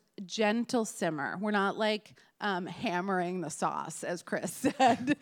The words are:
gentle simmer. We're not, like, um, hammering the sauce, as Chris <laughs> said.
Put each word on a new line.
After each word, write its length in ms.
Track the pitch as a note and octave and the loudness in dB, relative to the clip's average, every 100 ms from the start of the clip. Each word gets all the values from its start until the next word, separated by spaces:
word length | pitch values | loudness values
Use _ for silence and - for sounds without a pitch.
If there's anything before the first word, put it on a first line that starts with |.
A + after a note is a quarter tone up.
| _ - | _ -14
gentle 640 | F#3 G#3+ G#3 A3+ A#3 A#3+ G#3 | -6 2 2 2 2 0 0
simmer. 500 | - F3 D3+ B2+ F3+ | 0 0 0 -2 -2
We're 100 | G#3+ | 0
not, 240 | G#3 G3 F3 | 2 2 2
like, 360 | G#3+ G#3 - - - - | 2 0 -4 -20 -20 -6
um, 240 | G#3 F3+ F#3+ | -2 -2 -4
hammering 760 | E3+ A3+ F3+ G3 F#3 F3 F#3 | -4 -2 0 0 0 0 -2
the 80 | D#3 | -4
sauce, 520 | - E3 D3 - - | -2 -2 -2 -6 -6
as 200 | - F3 | -6 -6
Chris 280 | - F3+ F3 | -4 -4 -4
<laughs> 260 | - C4 - | -2 0 4
said. 380 | B3+ - B3 - | 4 4 0 -2